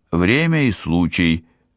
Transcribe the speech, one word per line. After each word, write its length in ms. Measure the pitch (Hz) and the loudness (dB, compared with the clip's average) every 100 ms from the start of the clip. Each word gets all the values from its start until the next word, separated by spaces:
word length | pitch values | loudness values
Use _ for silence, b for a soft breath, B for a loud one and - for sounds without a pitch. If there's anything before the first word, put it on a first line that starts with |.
| _ | _
Время 520 | 85 90 135 165 160 | -2 2 2 0 0
и 80 | 135 | 0
случай. 760 | 95 80 85 82 - 85 82 - b b | -2 -2 0 0 0 0 0 -6 b b